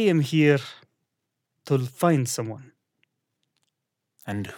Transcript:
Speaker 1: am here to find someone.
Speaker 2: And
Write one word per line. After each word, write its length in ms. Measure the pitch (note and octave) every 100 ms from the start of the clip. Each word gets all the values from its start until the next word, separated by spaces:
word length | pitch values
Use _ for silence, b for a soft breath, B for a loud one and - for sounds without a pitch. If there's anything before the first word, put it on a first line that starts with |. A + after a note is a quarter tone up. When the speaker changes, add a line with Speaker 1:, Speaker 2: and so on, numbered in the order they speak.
| G#3
Speaker 1:
am 120 | D#3+
here 380 | C3+ D#3+ D3 C#3 - - _ _ _ _ _ _ _ _ -
to 120 | C#3
find 500 | B2+ - F3 D3 B2
someone. 440 | - A2 A2 B2+ _ _ _ _ _ _ _ _ _ _ _ _ _ _ _ -
Speaker 2:
And 200 | G2+ F#2+